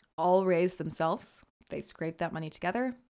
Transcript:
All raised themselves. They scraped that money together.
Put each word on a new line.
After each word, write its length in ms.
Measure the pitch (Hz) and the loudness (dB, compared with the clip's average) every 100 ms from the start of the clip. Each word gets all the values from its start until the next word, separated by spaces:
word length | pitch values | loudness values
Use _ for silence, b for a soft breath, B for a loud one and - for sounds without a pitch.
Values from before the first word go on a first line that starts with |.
| _ - | _ 0
All 280 | 170 185 | 4 6
raised 340 | 190 170 180 180 | 6 4 2 0
themselves. 640 | 160 151 160 202 - - - _ - | -6 0 0 0 -6 -18 -20 _ -10
They 100 | 147 | -10
scraped 380 | - - 165 165 | -10 -8 -6 -4
that 140 | 170 | -6
money 180 | 160 160 | -4 -8
together. 440 | - 175 208 247 247 _ | -6 -4 -2 -2 -6 _